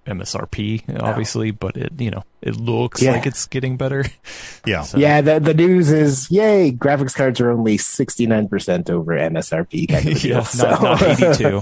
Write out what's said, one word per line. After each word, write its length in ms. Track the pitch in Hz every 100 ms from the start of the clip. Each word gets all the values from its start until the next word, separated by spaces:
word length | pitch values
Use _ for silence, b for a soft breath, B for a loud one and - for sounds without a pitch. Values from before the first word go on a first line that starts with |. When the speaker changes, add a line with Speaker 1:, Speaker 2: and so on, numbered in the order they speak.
| -
Speaker 1:
M 140 | 95
S 140 | 98 -
R 100 | -
P, 380 | - 107 113 -
Speaker 2:
No. 100 | 113
Speaker 1:
obviously, 500 | 113 110 110 117 110
but 260 | 107 95 -
it, 160 | - 156
you 120 | 120
know, 120 | - - -
it 160 | - 110
looks 440 | 117 113 123 -
Speaker 2:
Yeah. 120 | 131
Speaker 1:
like 120 | 117 135
it's 200 | - -
getting 300 | 135 131 127
better. 260 | 135 135 131 - B B B B -
Speaker 3:
Yeah. 160 | 92
Speaker 1:
So. 160 | 76 -
Speaker 2:
Yeah, 240 | 147 147
the, 180 | 143 156
the 140 | 151
news 360 | 156 175 180 156
is, 400 | 156 151 135 -
yay, 440 | 185 220 202 165
graphics 420 | 123 139 143 135 -
cards 240 | 135 117
are 100 | 120
only 260 | 120 113 104
sixty-nine 720 | - - 135 - 117 110 104
percent 400 | 101 - 90 85
over 240 | 87 80
M 240 | 80 80 80
S 160 | -
R 100 | 80
P 240 | - - 165
kind 180 | 143 151
of 120 | 156
a 20 |
Speaker 1:
<laughs> 0 |
Speaker 2:
deal, 180 | 135 120
Speaker 1:
Yeah, 60 |
Speaker 2:
so. 260 | 113 120 -
Speaker 1:
not, 120 | -
not 200 | 214 254
eighty-two, 580 | 175 135 170 135 113 98